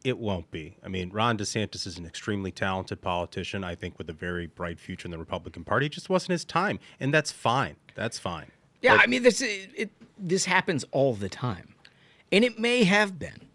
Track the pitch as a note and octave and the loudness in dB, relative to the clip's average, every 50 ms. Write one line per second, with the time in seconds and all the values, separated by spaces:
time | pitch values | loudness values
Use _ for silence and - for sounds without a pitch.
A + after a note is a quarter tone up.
0 | - C3 B2 F2+ A#2 G#2 F#2+ F2 E2+ - - E2+ D2+ - - _ - F#2+ F#2 F#2 | -4 -4 -2 -2 -2 -2 -2 -2 -4 -8 -10 -10 -10 -12 -16 _ -10 -6 -6 -6
1 | F2+ F2+ G2 G#2+ A2+ A#2+ A2+ G2+ G2+ - - A2 G#2 - - - - G2 E2 F2 | -6 -4 0 0 2 2 2 0 -2 -2 -2 -2 -2 -4 -6 -8 -10 -8 -10 -10
2 | E2+ D#2+ - - - A2+ G#2 G2 F#2+ F#2 - - G#2+ F#2+ F#2+ F#2+ F#2 - G2 - | -12 -12 -12 -8 -4 -2 -2 -2 -2 -4 -4 -2 -2 -2 -2 -2 -4 -6 -8 -6
3 | - F#2 F2+ F2 F2 - - F#2+ F2 - - G2+ F#2+ F2+ F2 - F#2 F2+ - - | -4 -2 -2 -2 -2 -4 -6 -8 -8 -6 -6 -6 -6 -6 -8 -8 -8 -10 -8 -10
4 | D#2+ E2 D#2+ D#2 F2 F2 F2 F2 F2 D#2 - - F#2 E2+ E2+ - - - F2+ - | -12 -12 -10 -8 -6 -4 -4 -4 -6 -8 -8 -8 -6 -6 -6 -8 -10 -12 -12 -10
5 | - F2+ E2+ E2 E2 - G2 F2 E2 F2 - F2+ E2+ - G#2 B2 C#3 D3+ - F3 | -10 -10 -10 -10 -8 -6 -6 -8 -8 -10 -14 -10 -4 0 0 0 0 0 -4 -8
6 | - - F#3 F3+ - - F3+ E3 - - - E3+ F#3 G3 A#2 - - - - - | -4 0 0 0 0 0 -4 -4 -2 -2 0 0 0 0 -2 -4 -8 -14 -10 -4
7 | B2+ C3+ D3 D#3 D3 - - - - A2+ A#2+ C#3 B2 D#2 D2 _ _ - - F2+ | -2 2 2 2 2 0 -6 0 2 2 4 2 2 -2 -4 _ _ -16 -8 -6
8 | G#2 A#2 - - - F#2 F2 D#2 - - _ _ _ _ _ - - B3+ A3 G#3 | -6 -6 -6 -6 -6 -6 -6 -6 -10 -14 _ _ _ _ _ 2 4 6 8 8
9 | G#3 A#3 B3 B3+ A#3+ B3 G3+ - C4+ A3+ G3+ F#3+ F#3+ F#3+ - - A3 G3 _ - | 6 6 4 6 6 6 6 4 0 -2 -2 -4 -8 -10 -8 -8 -8 -8 _ -18
10 | A3+ - _ - F#3+ E3 F#3 F#3+ - F#3 F#3 F#3 - - E3+ B2+ - - - C#3 | -20 -20 _ -8 -2 0 0 0 2 2 2 2 2 2 -2 -2 -2 -2 2 2
11 | C#3 C3+ A#2 G2 G2+ F#2+ - - C3 B2 F#2+ F2 - - - _ - - _ _ | 4 4 2 0 -4 -8 -6 -4 -4 -4 -4 -6 -10 -20 -20 _ -20 -20 _ _
12 | _ _ _ _ _ - - G3 A#3+ B3 A3 A3+ A3 A#3+ B3 B3 A3 F3 G3+ G#3 | _ _ _ _ _ 2 4 4 4 4 2 0 0 2 4 6 6 6 6 4
13 | G#3+ G3+ F#3 C#3+ F#2+ D2+ - - - - | 4 2 -2 -8 -10 -12 -12 -16 -20 -20